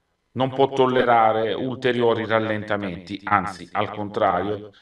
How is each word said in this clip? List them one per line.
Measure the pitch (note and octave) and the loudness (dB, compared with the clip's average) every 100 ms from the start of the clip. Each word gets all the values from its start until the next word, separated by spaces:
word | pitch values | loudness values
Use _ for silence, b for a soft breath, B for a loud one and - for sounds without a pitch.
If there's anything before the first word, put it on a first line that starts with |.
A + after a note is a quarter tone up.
| _ _ _ | _ _ _
non | A#2+ C3+ | -4 -2
può | C3 C3 | 2 2
tollerare | C3+ B2+ B2 A#2+ A#2 A2 A2 A2 | 4 2 4 4 4 4 2 -2
ulteriori | F#2 C3 A#2+ B2+ A#2+ A#2+ A2 A2+ | -2 -4 -2 -2 2 2 2 0
rallentamenti, | A2 G#2+ G#2+ G#2 G#2 G2 E2+ F2 G2+ | 0 0 -4 -4 -4 -4 -8 -10 -10
anzi, | G2+ G2+ G2+ F2+ E2+ | 0 0 0 -10 -8
al | G2 G#2 | -6 -4
contrario, | G#2+ G2+ A2 G2+ F2+ G2+ G2+ G#2 b | -6 -6 0 2 2 -2 -6 -10 b